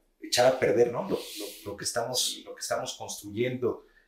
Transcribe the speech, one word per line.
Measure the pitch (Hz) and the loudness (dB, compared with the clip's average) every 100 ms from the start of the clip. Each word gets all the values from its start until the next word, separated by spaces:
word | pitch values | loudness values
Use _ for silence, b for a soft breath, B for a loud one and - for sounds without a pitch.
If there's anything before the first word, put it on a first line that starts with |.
| _ _ | _ _
echar | - - 131 | -2 6 6
a | 131 | 6
perder, | 120 110 120 | 4 6 4
¿no? | - | 4
Lo, | 98 - | -2 -4
lo, | - - - - 104 | -4 -8 -10 -10 -10
lo | 101 | -8
que | - | -4
estamos, | 120 120 127 - - - | -2 -2 0 -2 -2 -10
lo | - | -10
que | |
estamos | - 117 - - | -4 -2 -2 -8
construyendo. | - - 101 101 123 127 - - B B | -10 -10 -8 -2 0 2 0 -2 B B